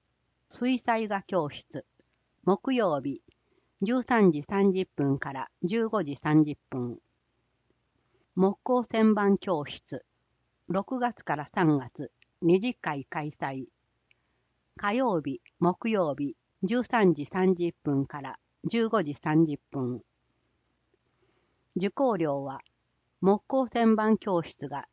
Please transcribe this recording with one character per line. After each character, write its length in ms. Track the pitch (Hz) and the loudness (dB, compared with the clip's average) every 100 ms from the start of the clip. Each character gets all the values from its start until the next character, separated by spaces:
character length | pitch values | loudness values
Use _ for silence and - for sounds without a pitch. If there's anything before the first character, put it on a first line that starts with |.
| _ _ _ _ _ | _ _ _ _ _
水 280 | - 247 254 | -4 -2 0
彩 300 | - 226 208 | 0 -2 -2
画 140 | 196 | -6
教 280 | - 185 147 | -2 -2 -2
室。 340 | - - 139 - _ _ _ _ _ | -6 -14 -16 -16 _ _ _ _ _
木 300 | - 202 269 | 0 0 0
曜 260 | 247 196 143 | 0 2 0
日、 220 | 139 120 _ _ _ _ _ _ | -4 -8 _ _ _ _ _ _
十 200 | - 254 | -2 -2
三 280 | 226 233 190 | 2 4 4
時 120 | 147 | 4
三 280 | - 196 202 | -2 0 2
十 160 | 185 185 | 2 -4
分 240 | - 139 135 | -2 -2 -2
か 140 | 139 | -4
ら 180 | 135 - _ | -8 -10 _
十 260 | 175 226 226 | -4 -2 -2
五 140 | 214 | -2
時 120 | 147 | -4
三 300 | 139 151 156 | -4 2 4
十 120 | 151 139 _ | 4 -2 _
分。 280 | 131 120 - _ _ _ _ _ _ _ _ _ _ _ _ _ 185 | -8 -6 -10 _ _ _ _ _ _ _ _ _ _ _ _ _ 0
木 220 | 190 208 | 0 0
工 200 | - 247 | -2 -2
旋 320 | 226 226 220 | 0 2 2
盤 240 | 208 202 196 | 4 2 2
教 260 | 208 160 | 0 -4
室。 400 | 143 - - - - _ _ _ _ _ - | -4 -14 -14 -14 -16 _ _ _ _ _ -6
六 300 | 185 - 254 | -6 -4 -4
月 260 | 240 - | -4 -4
か 120 | - 147 | -6 -6
ら 100 | 147 | -4
三 320 | 208 165 143 | 0 2 2
月、 320 | 123 - 135 _ _ _ | -2 -12 -14 _ _ _
二 180 | 165 190 | 2 2
次 140 | 247 | 0
会 300 | - 165 143 | -4 -6 -8
開 260 | - 165 151 | -8 -8 -8
催。 360 | - 143 135 123 _ _ _ _ _ _ _ _ _ _ - | -8 -8 -8 -12 _ _ _ _ _ _ _ _ _ _ -8
火 160 | 208 | -4
曜 280 | 240 254 175 | 0 0 -2
日、 180 | 143 - _ - | -4 -8 _ -2
木 280 | 175 180 226 | 0 0 -2
曜 260 | 208 160 | 0 0
日、 220 | 131 143 - _ _ | -2 -6 -8 _ _
十 200 | 190 240 | -2 -2
三 320 | 226 233 190 | 0 2 4
時 120 | 147 143 | 2 -2
三 280 | 190 190 | 0 2
十 180 | 175 170 - | 2 -2 -4
分 220 | 151 139 135 | -2 -2 -2
か 140 | 147 | -8
ら 160 | 135 - _ _ | -12 -16 _ _
十 240 | - 233 226 | -4 -2 0
五 140 | 220 | 0
時 120 | 151 | -2
三 300 | 135 156 160 | -4 2 4
十 140 | 160 143 _ | 4 0 _
分。 320 | 139 123 120 - _ _ _ _ _ _ _ _ _ _ _ _ _ _ _ _ 180 | -6 -4 -6 -12 _ _ _ _ _ _ _ _ _ _ _ _ _ _ _ _ -4
受 140 | 196 | -4
講 260 | - 262 190 | 0 0 0
料 260 | 156 139 | -2 -2
は、 180 | 139 135 - _ _ _ _ _ | -6 -12 -16 _ _ _ _ _
木 220 | 185 208 - | 2 2 2
工 160 | 269 | -2
旋 320 | 240 240 226 | 0 2 4
盤 240 | 220 214 214 | 4 4 2
教 240 | 208 175 | 2 -2
室 260 | - - 143 | -2 -10 -10
が 200 | 139 - | -10 -8